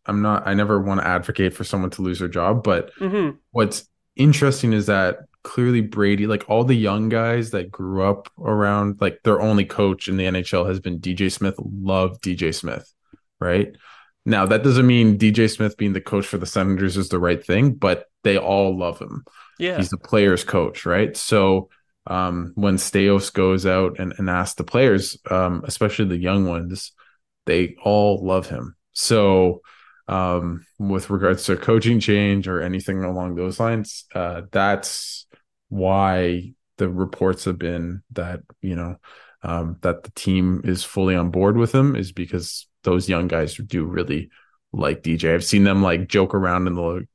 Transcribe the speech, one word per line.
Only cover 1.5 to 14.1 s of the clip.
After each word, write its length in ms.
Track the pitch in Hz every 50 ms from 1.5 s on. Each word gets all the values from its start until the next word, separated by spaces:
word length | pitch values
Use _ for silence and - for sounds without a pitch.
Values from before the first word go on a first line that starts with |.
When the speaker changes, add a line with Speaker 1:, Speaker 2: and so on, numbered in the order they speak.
| -
Speaker 1:
for 120 | - 104
someone 240 | - - 98 92 90
to 120 | - -
lose 180 | 95 92 90 87
their 100 | 92 82
job, 340 | - 90 85 95 127 120 -
but 260 | 104 90 85 - - - -
Speaker 2:
Mm-hmm. 340 | 190 185 196 208 175 147 135 _ _ _
Speaker 1:
what's 360 | - 120 107 101 - - - _ _ _ _ _ _
interesting 560 | - 135 151 143 147 143 139 135 - - 117
is 140 | 110 107 98
that 340 | 107 101 95 92 90 - - - _ _ _ -
clearly 380 | - - 123 123 123 123 117
Brady, 440 | 107 107 110 104 101 101 101 98 104
like, 240 | 107 107 101 - -
all 140 | 107 113 120
the 100 | 131 127
young 360 | 113 107 101 101 107 110 110
guys 420 | 113 113 113 117 117 120 113 117
that 180 | - 95 90 95
grew 320 | - - 92 92 95 95 95
up 260 | 101 101 101 - - _ -
around, 640 | - 110 107 107 101 101 101 104 101 101 101 -
like, 180 | 101 92 - - -
their 160 | 113 104 85
only 240 | 107 110 107 101 98
coach 420 | - - - 101 98 92 - -
in 80 | - 95
the 100 | 95 92
N 120 | 92 92
H 160 | 92 90 - -
L 100 | 90 87
has 160 | 92 92 92
been 200 | - 92 87 82
D 140 | - 90 90
J 140 | 92 98
Smith. 280 | 92 - - 101 98 - -
Love 600 | - 101 101 98 95 98 95 92 92 92 90 -
D 120 | - 92 90
J 200 | 82 87 80 76
Smith, 360 | - 85 80 - - - _ _ _ _ _ _ - _ _ _ -
right? 340 | 87 87 87 98 98 - - _ _ - - - _ _